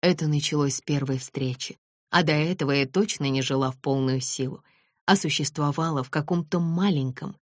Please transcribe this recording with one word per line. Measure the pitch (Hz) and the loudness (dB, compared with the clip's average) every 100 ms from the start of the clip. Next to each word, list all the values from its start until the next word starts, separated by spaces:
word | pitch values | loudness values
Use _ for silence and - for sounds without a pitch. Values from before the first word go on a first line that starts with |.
Это | 175 180 156 | 2 2 2
началось | 147 143 151 143 135 | 0 0 0 0 0
с | |
первой | - 143 135 131 | -2 -2 0 -4
встречи, | - - 131 127 - - _ _ _ | -4 -4 -4 -4 -10 -14 _ _ _
а | 165 | 2
до | 160 | 4
этого | 151 156 180 139 | 2 2 0 0
я | 139 135 | 0 0
точно | - 147 - 143 | 0 0 0 0
не | 135 | 0
жила | 131 135 135 | 0 0 0
в | 131 | -2
полную | - 135 131 131 | -2 0 2 0
силу, | 127 - 135 - _ _ _ _ - | -2 -4 -6 -6 _ _ _ _ 2
а | 196 | 4
существовала | 156 147 139 - 147 143 165 151 | 4 -2 -4 -2 -2 0 -2 -2
в | 127 | -2
каком-то | 156 147 175 160 175 | -4 -2 -2 0 -2
маленьком | 165 165 196 160 131 127 147 - | 0 2 2 2 -2 -6 -12 -14